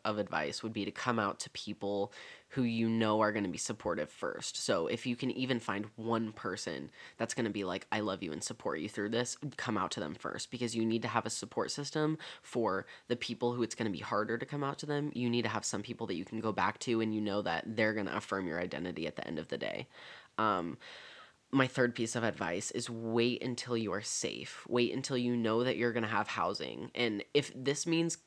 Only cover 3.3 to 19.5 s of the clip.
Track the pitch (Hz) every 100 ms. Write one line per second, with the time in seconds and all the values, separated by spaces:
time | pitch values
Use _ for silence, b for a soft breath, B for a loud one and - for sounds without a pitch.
3.3 | 107 98 82 - 110 101 87 76 - -
4.3 | - - - - 98 82 117 131 120 127
5.3 | - 127 123 113 101 104 - 113 117 110
6.3 | 107 110 95 - 69 69 B B - 117
7.3 | - 113 104 95 92 - 107 104 95 92
8.3 | 76 - 117 104 82 90 - 104 113 120
9.3 | - 147 - - 107 92 - 78 78 -
10.3 | - - 120 120 113 113 113 110 104 110
11.3 | - 104 - 104 - 143 156 151 156 B
12.3 | B - 123 110 95 95 B - 120 -
13.3 | 117 120 120 113 - 110 85 - 104 107
14.3 | 117 117 147 139 - 147 147 147 - 123
15.3 | 120 113 104 - 101 101 - 113 90 95
16.3 | 110 107 98 92 - - 113 110 107 107
17.3 | 98 98 82 - 110 110 110 101 87 -
18.3 | 98 90 82 90 - 90 85 80 - -
19.3 | 78 80